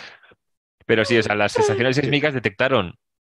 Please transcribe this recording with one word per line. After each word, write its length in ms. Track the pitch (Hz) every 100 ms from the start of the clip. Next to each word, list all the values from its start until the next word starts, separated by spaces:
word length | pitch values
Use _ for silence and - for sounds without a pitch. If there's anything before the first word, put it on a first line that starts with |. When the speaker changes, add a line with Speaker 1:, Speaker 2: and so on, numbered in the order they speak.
| - - - _ _ _ _ _ -
Speaker 1:
Pero 200 | 113 110
sí, 120 | 117
o 60 |
sea, 120 | 107 104
las 220 | 104 -
estaciones 380 | - - 127 135
Speaker 2:
Sí. 60 |
Speaker 1:
sísmicas 320 | 135 143 151
detectaron 600 | 131 113 - 131 127 87 - _ _